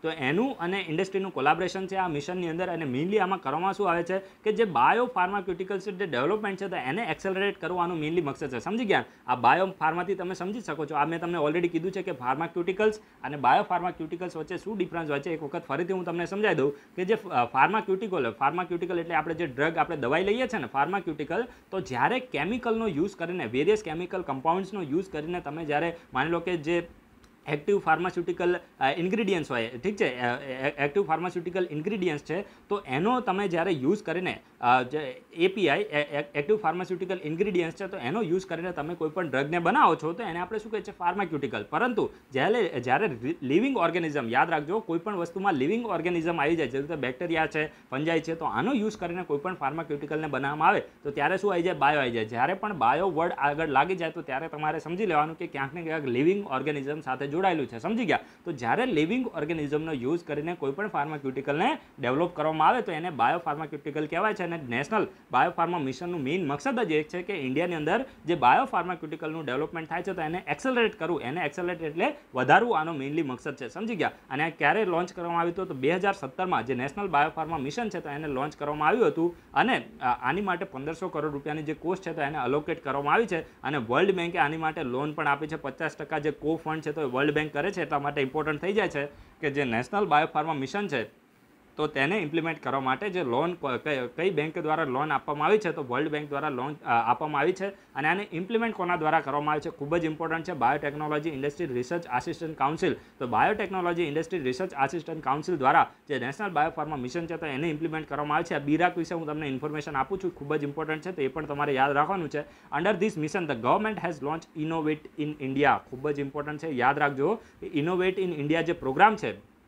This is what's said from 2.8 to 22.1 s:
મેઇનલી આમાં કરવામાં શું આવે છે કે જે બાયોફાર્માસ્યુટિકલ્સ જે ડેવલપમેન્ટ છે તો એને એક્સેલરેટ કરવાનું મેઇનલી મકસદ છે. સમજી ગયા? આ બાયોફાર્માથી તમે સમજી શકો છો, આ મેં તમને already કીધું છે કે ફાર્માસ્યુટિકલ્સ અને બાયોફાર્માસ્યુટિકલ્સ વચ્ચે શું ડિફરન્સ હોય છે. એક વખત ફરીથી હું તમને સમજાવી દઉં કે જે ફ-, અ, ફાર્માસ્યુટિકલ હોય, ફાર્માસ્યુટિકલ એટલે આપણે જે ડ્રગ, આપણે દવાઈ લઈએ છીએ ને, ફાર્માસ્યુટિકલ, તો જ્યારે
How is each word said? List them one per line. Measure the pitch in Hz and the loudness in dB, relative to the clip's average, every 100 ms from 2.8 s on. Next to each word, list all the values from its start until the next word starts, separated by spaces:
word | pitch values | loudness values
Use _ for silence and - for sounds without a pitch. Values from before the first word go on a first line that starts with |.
મેઇનલી | 151 123 175 208 | -2 -2 2 2
આમાં | 185 190 | 2 0
કરવામાં | 135 151 190 | -2 0 -2
શું | 190 196 | 0 0
આવે | 170 | 2
છે | 170 190 | 0 -4
કે | 190 - 214 | -4 -4 -2
જે | 208 | 2
બાયોફાર્માસ્યુટિકલ્સ | 220 131 139 208 247 190 180 202 185 175 190 202 202 | 2 6 6 6 2 0 0 0 -4 -6 -4 -4 -6
જે | 185 196 | -6 -2
ડેવલપમેન્ટ | 123 147 214 214 190 | 0 2 0 -2 -4
છે | 196 | -4
તો | 170 | -4
એને | 127 175 | -2 -2
એક્સેલરેટ | 214 - 190 190 202 190 | -2 -2 -2 0 -2 -2
કરવાનું | 160 180 175 170 | -4 -2 -2 0
મેઇનલી | 151 170 | 0 0
મકસદ | 147 131 147 | 0 -4 -6
છે. | 123 | -4
સમજી | 160 226 | -4 -2
ગયા? | 220 156 117 - - | 2 2 0 -12 -2
આ | |
બાયોફાર્માથી | 123 117 160 190 - 156 170 180 | 4 6 6 4 0 0 0 -2
તમે | 190 180 | -4 -4
સમજી | 180 185 226 | -4 -6 -6
શકો | 185 151 147 | -6 -6 -2
છો, | |
આ | 151 | 2
મેં | 147 165 | 2 0
તમને | 170 175 | -2 2
already | 151 165 175 | 2 2 2
કીધું | 170 180 | 0 -2
છે | 190 | -4
કે | 185 | -6
ફાર્માસ્યુટિકલ્સ | 143 127 139 165 175 175 185 214 214 - - | -4 -2 -2 -2 -2 -2 2 2 2 -14 -12
અને | 131 147 | -8 2
બાયોફાર્માસ્યુટિકલ્સ | 123 160 202 175 175 - 160 170 180 165 | 6 6 4 0 0 -4 -8 -6 -6 -6
વચ્ચે | 156 180 | -6 -6
શું | 190 214 | -6 -4
ડિફરન્સ | - 170 156 | -4 -2 -2
હોય | 143 | -2
છે. | 175 | -2
એક | 156 | -4
વખત | 147 170 | -4 -6
ફરીથી | - 139 175 | -4 -2 -2
હું | 190 | -2
તમને | 170 170 165 | -2 -4 -4
સમજાવી | 196 208 | 0 2
દઉં | 156 139 143 - - | 4 2 0 -10 -6
કે | |
જે | 185 | 0
ફ-, | 220 196 | 0 2
અ, | 139 | 0
ફાર્માસ્યુટિકલ | 117 131 151 214 214 190 220 180 120 | 2 6 6 6 0 -2 0 0 0
હોય, | |
ફાર્માસ્યુટિકલ | 110 139 170 175 175 175 175 | 2 0 2 -2 -4 -2 -2
એટલે | 165 | 0
આપણે | 160 156 | 0 0
જે | 156 165 | -2 -4
ડ્રગ, | 123 156 165 | 0 0 2
આપણે | 151 160 | 0 0
દવાઈ | 120 156 | 2 2
લઈએ | 196 226 254 | 2 0 0
છીએ | 214 | -2
ને, | 120 | -2
ફાર્માસ્યુટિકલ, | 135 147 196 175 147 139 175 247 - _ | 0 2 0 -4 -6 -4 -2 -4 -10 _
તો | 190 | -6
જ્યારે | 123 123 147 | -4 2 2